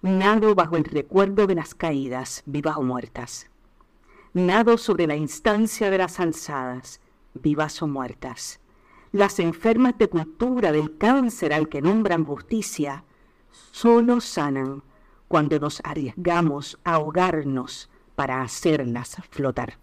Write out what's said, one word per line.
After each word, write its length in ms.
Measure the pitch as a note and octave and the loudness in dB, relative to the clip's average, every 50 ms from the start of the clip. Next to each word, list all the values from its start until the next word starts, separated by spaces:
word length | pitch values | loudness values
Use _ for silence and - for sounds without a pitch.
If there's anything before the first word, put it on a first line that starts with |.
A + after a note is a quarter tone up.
Nado 540 | - F#3 F#3+ F#3+ F#3+ G3+ G#3+ A3 G#3 A3 G#3 | 0 2 2 4 4 4 4 6 6 4 6
bajo 220 | F#3+ F3 D#3+ E3 | 4 4 2 2
el 80 | E3 D3+ | 0 0
recuerdo 600 | - - D3+ C#3 - - F#3+ G3+ G3+ G3 G3 G#3 | 0 -2 -4 -4 2 4 4 4 4 4 2 2
de 100 | F#3+ F#3+ | 2 2
las 180 | E3+ D3 - - | 0 -2 -6 -8
caídas, 680 | _ - E3 D3+ C#3 C3+ C3 B2 B2+ B2+ - - - - | _ -4 -2 -2 -2 -4 -4 -6 -8 -8 -8 -12 -14 -12
vivas 320 | - C#3 D3 C#3+ D#3+ D3+ D3+ | -8 -6 -4 -4 -4 -4 -2
o 40 | C#3 | -2
muertas. 680 | B2+ B2+ B2+ A#2+ A2+ _ - B2 - - - - _ _ _ _ _ _ _ _ _ _ _ _ _ _ _ _ _ _ | -2 -4 -4 -8 -10 _ -14 -14 -14 -16 -18 -20 _ _ _ _ _ _ _ _ _ _ _ _ _ _ _ _ _ _
Nado 460 | F3+ F#3 F3+ F#3+ G#3+ A#3 A3+ A#3 A3+ | 0 2 4 4 4 6 6 4 4
sobre 280 | - - G3+ E3+ F3 | 4 0 0 2 2
la 100 | D#3 D3 | 0 0
instancia 760 | D3+ D#3 C#3 - - - A#3 G#3 G#3 A3 G#3+ - - A3 G3 | -2 -4 -6 -6 -2 0 0 2 2 0 0 0 -2 0 0
de 80 | F#3+ F#3+ | 2 2
las 220 | F#3 F3 F3 - | 0 0 -2 -2
alzadas, 800 | F3+ E3 D#3 - - - D3+ C#3 C3 B2+ B2 B2+ B2+ - - - _ _ _ _ _ _ _ | -2 -2 -2 -4 -8 -8 -8 -6 -6 -6 -8 -10 -14 -18 -20 -20 _ _ _ _ _ _ _
vivas 480 | C3+ B2+ D#3 D3 C#3+ D#3 D3+ - - E3 | -4 -2 -2 0 0 -2 -4 -4 -6 -6
o 40 | |
muertas. 760 | D3+ C#3+ C3+ C3+ B2 - _ - C3 B2 - - - - _ _ _ _ _ _ _ _ - _ _ | -4 -4 -6 -8 -8 -10 _ -14 -14 -14 -12 -14 -16 -16 _ _ _ _ _ _ _ _ -20 _ _
Las 300 | - G3 G3+ G3 - - | 2 2 2 2 2 0
enfermas 580 | F3+ E3+ E3 - - A3 A3+ A3+ B3+ B3+ A#3+ - | 0 0 -2 0 2 2 4 6 4 4 4 4
de 100 | A3+ G3 | 2 2
cultura 640 | - E3 D#3+ D#3+ - - A#3+ B3+ B3+ B3 A3 F3 | 2 -2 -2 -2 -4 -4 -2 -2 0 2 2 2
del 260 | D3+ D3+ D3+ D3+ - | 2 2 0 -2 -4
cáncer 560 | - - G#3+ B3+ C#4 B3+ A#3 - - - D#3 D3 | 0 4 4 4 4 4 0 -2 -2 -2 -2 0
al 160 | D#3 D#3 D3+ | 0 0 -2
que 140 | - C#3+ C3+ | -2 -2 0
nombran 420 | E3+ G3+ A3+ A3 F3+ F3 E3 D#3+ | 2 2 2 2 2 2 0 0
justicia, 800 | C#3+ C#3+ C3+ - - - A3 G3 - - - D3+ C#3+ C3+ D3 - _ _ _ _ _ _ _ _ _ | -2 -4 -10 -6 -4 -4 -4 -4 -6 -4 -4 -4 -6 -6 -12 -16 _ _ _ _ _ _ _ _ _
solo 720 | _ - - _ _ - - A#3 A#3 A#3 A#3 A#3+ A#3+ A#3+ | _ -20 -20 _ _ 2 4 6 6 6 6 4 2 2
sanan 600 | - - - - D3+ C#3+ C3+ C3+ C3 C3 C#3 C#3 - _ _ _ _ _ _ _ _ | 0 -4 -4 -4 -2 -2 -2 -2 -4 -6 -8 -10 -16 _ _ _ _ _ _ _ _
cuando 320 | _ - E3 D3+ D3 D#3 D3 | _ 2 2 2 2 0 0
nos 220 | D3 D3+ - - - | -2 -4 -6 -8 -12
arriesgamos 960 | - D3+ D#3 C#3+ B2 - - F3+ F3 E3+ E3+ E3+ D#3 C#3+ C#3+ C#3+ - - - _ | -10 -8 -6 -6 -6 -8 -4 -2 0 0 2 2 0 0 -2 -8 -12 -16 -8 _
a 100 | F3+ E3 | 0 0
ahogarnos 960 | D#3+ D3+ D3+ D3+ F3+ F3+ F#3 D#3+ D#3 C#3+ C#3 C3+ C3 B2 B2+ - - - _ _ _ _ _ _ | 0 0 0 0 0 0 2 0 -2 -2 -2 -4 -4 -4 -6 -12 -16 -18 _ _ _ _ _ _
para 280 | - C#3+ C3 C3 C3 C3 | -6 -4 -4 -2 -4 -4
hacerlas 720 | A#2 - - - F3 D#3 D3 C3+ A#2+ A#2 A#2 - - - - F3+ _ | -6 -8 -2 0 0 0 2 0 -4 -4 -6 -8 -10 -14 -18 -18 _
flotar. 480 | - - C#3 C3+ B2 - B2+ A2+ - _ | -8 -4 -4 -2 -2 -4 -6 -8 -10 _